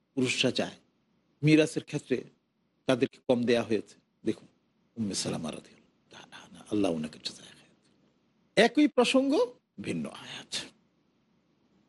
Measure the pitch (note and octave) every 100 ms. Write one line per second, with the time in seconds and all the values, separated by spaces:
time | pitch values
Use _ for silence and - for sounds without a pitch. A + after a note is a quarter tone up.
0 | _ - B2+ - C3 A#2+ E2 - _ _
1 | _ _ _ _ D3+ D#3 D3+ - - D3
2 | - B2 - _ _ _ _ _ - C3
3 | B2 - - A#2+ A#2+ A#2 A2+ G#2+ - -
4 | _ _ - G#2+ - _ _ _ _ -
5 | G#2 F#2 - - D#2+ - - - _ _
6 | _ - - - - - - G#2+ G2 D#2+
7 | D#2 - - - - - - _ _ _
8 | _ _ _ _ _ - A3+ D4+ D4+ -
9 | A#3+ C4 C#4 D#4 B4 - _ - - -
10 | D2 - - - - - - - _ _
11 | _ _ _ _ _ _ _ _